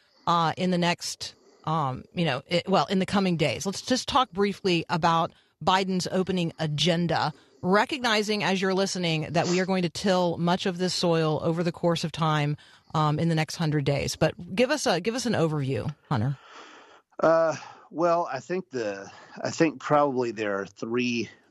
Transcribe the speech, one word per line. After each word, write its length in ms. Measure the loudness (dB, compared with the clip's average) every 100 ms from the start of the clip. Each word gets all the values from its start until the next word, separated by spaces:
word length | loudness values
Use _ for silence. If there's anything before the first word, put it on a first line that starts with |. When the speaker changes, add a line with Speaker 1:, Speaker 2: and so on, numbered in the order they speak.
| _ _ 0
Speaker 1:
uh, 260 | 2 2 0
in 160 | 0
the 60 | 2
next, 560 | 0 0 -6 -10 -12 -14 _ _ -4
um, 380 | -2 -2 -4 -8
you 100 | -2
know, 180 | -2 -2 -2
it, 200 | -2 2
well, 180 | 2 2
in 120 | 0
the 80 | 0
coming 300 | 0 2 2
days. 280 | 0 0
Let's 180 | -6 -8
just 260 | -2 -2 2
talk 240 | 0 0
briefly 520 | 0 -2 0 0 0 0
about 440 | 0 2 2 0 -6 _ _
Biden's 440 | 2 2 2 -2 0
opening 420 | -2 0 0 -2 -2
agenda, 760 | -4 0 2 2 2 0 0 -4 _ _
recognizing 800 | 2 2 2 -2 0 0 0 0
as 180 | 0 0
you're 140 | 0
listening 540 | 0 0 -2 -2 -2 0
that 160 | 0 2
we 140 | 0
are 60 | 0
going 160 | 0
to 60 | 0
till 480 | -2 2 2 2 0
much 300 | 0 0 -2
of 120 | -2
this 160 | -2
soil 460 | 0 2 2 2 0
over 180 | 0 0
the 100 | -2
course 300 | 0 0 0
of 80 | -2
time, 460 | -2 0 2 0 -2 -8 -20 _
um, 280 | 0 2 2
in 80 | 2
the 80 | 0
next 180 | -2
hundred 300 | -2 -2 0
days. 320 | 0 0 -2 0
But 380 | -2 -2 -8
give 180 | 0 2
us 140 | 2 0
a, 140 | 0
give 140 | -2
us 120 | -4 -2
an 80 |
overview, 600 | 0 0 0 -2 -2 -4 -10 _
Hunter. 280 | 0 0 -2 -10 -20 -20 -20 -20 -20 _ 0
Speaker 2:
Uh, 340 | 2 4 2 -2 -10 -20 -14
well, 380 | -2 2 2 0
I 100 | -6
think 300 | -6 -6 -6
the, 400 | -6 -6 -6 -12 -18 -20 -8
I 100 | -8
think 300 | 2 2 2
probably 520 | 0 2 4 0 -2
there 280 | -2 -4 -2
are 60 | -6
three 640 | -10 -4 -2 0 -2 -6 -10 _